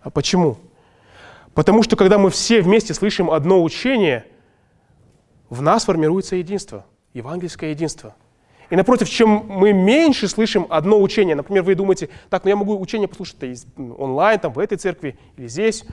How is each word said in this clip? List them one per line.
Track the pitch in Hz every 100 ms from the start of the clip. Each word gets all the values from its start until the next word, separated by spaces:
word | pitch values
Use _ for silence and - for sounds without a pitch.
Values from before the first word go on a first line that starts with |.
А | 139
почему? | - - 180 165 113 - _ _ _ _ - - - _ -
Потому | 156 214
что, | 214 220
когда | 190 208
мы | 190
все | - - 226
вместе | 175 220 220
слышим | 156 208 - 170
одно | 160 151 190
учение, | 165 - 254 254 180 120 - _ _ _ _ _ _ _ _ _ _ _ _
в | 120
нас | 147 220 214
формируется | 170 156 185 180 185
единство, | 175 196 - 104 - _ _ 127
евангельское | 120 175 180 - 156
единство. | 151 160 - - - _ _ _ _ _
И | 175
напротив, | 190 247 214
чем | - 220 208 214
мы | 196 208
меньше | 196 185 277 330 254 190
слышим | - 220 208 170
одно | 160 165 214
учение, | 196 - 185 147
например, | 143 196
вы | 175
думаете: | 185 196 185 156 - _
"Так, | 185
ну | 190
я | 202
могу | 202 202
учение | 185 226 196
послушать-то | - 185 - 131
из, | 120 - -
м, | 127 -
онлайн, | 135 131 196 214
там, | 160
в | 120
этой | 202 190
церкви | 185 170 147 - _ -
или | 120
здесь, | 131 220 214 -